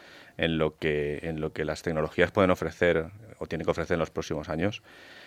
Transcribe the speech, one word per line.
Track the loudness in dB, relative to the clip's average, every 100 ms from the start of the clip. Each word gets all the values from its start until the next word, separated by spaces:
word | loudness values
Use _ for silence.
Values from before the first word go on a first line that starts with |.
| -20 -20 -16 -2
en | 0 2
lo | 0 0
que, | -2 0 -2 -4
en | -6 -4
lo | -4
que | -4
las | -4 -4
tecnologías | -4 -2 0 2 2
pueden | 6 4
ofrecer | 4 0 2 4 4 0 -8 -18 -12
o | -6
tienen | -4
que | 0
ofrecer | 0 0
en | 0
los | -2
próximos | -4 -6 -6 -4
años. | -2 -2 -2 -12 -20 -20 -20